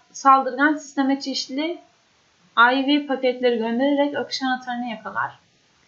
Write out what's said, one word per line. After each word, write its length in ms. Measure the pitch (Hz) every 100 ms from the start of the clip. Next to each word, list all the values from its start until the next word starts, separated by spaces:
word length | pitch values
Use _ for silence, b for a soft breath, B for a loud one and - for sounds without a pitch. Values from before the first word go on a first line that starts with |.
| _
saldırgan 640 | - 269 269 254 247 294
sisteme 460 | 302 - - 269 277
çeşitli 580 | 277 262 - 262 311 339 - _ _ _ _ _ _ -
I 300 | 233 269 269
V 200 | 294 285
paketleri 520 | 254 262 247 247 233
göndererek 580 | 226 233 277 285 285 277
akış 260 | 247 -
anahtarını 440 | 262 254 254 240 247
yakalar. 520 | 214 202 190 131 - _ _ _ _